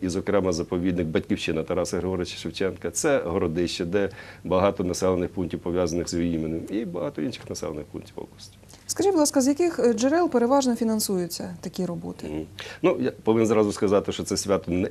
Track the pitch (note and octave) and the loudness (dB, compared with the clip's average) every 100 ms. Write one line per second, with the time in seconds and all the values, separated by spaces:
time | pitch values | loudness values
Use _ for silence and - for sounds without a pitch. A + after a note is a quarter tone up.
0 | F#2 F2+ F#2 G2 F#2 E2 E2+ F2+ F#2 F2 | -2 -2 2 2 4 0 -2 0 0 0
1 | D#2+ F#2 - G2 - D#2+ D#2+ F2+ E2+ F#2 | 0 0 0 -2 0 -2 -2 -2 -2 -2
2 | F2+ F#2 F2 - E2+ - F#2+ F#2 E2+ - | -2 -2 -4 -6 -8 -4 -4 -4 -6 -2
3 | D3+ C#3 E2+ F2+ F2+ D#2+ E2+ - E2+ G2+ | 2 2 2 0 0 0 0 -2 -2 0
4 | G2 - - - - F#2 G2 G2 F#2 E2+ | 0 -4 -16 -10 0 2 4 2 -2 0
5 | F#2 F2+ F2 - E2+ F2 F2+ F2 F2 F2 | 2 2 0 -2 -4 -4 -2 0 0 0
6 | D#2+ F2 F2 D#2+ D#2 D#2+ - G2 F3 F2+ | -2 -2 0 0 -2 -4 -4 -6 -6 -6
7 | D3 - C#3+ - - F#2 E2+ D2+ D2 D#2+ | -6 -4 -6 -6 -10 -8 -8 -8 -10 -12
8 | - - - - - - - - - - | -14 -14 -14 -16 -20 -20 -20 -16 -8 0
9 | F#4+ F#4 C#4+ C#4+ B3+ D4 F4 E4 A#3+ G#3+ | 2 4 4 4 2 2 0 2 2 4
10 | B3+ E4 F4 A#3+ A#3 C#4 C4 A#3 A3+ A3 | 2 2 2 2 4 4 4 2 0 0
11 | G#3+ F#3+ E3+ - F#3 E3+ F3+ - F3+ E3+ | 0 -2 -2 -6 -10 -10 -8 -4 -4 -4
12 | F3 - F2 D3+ D#3 - - - E3+ D#3 | -8 -10 -8 -6 -8 -12 -14 0 2 2
13 | B2+ - - A2+ A2 A2 G#2 G2 G#2 G2+ | -2 0 2 4 6 6 4 2 4 4
14 | F#2+ - E2+ F#2+ F#2+ F#2+ - F2 G2+ | 2 -4 -2 -2 2 0 2 0 0